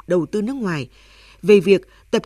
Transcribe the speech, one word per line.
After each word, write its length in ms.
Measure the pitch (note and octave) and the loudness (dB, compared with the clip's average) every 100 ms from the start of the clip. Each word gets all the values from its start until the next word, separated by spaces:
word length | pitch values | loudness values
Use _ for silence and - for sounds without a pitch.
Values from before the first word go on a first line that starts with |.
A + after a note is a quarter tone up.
| - | -4
đầu 200 | F3 D3+ | -4 -4
tư 160 | G#3+ | -6
nước 100 | G#3+ | -6
ngoài 360 | C#4 G3+ D#3 A#2+ _ _ _ _ _ | -6 -6 -8 -10 _ _ _ _ _
về 180 | E3+ G#3 | 4 4
việc 280 | F3 F#3 - _ _ | 4 0 -2 _ _
tập 120 | A3+ | -6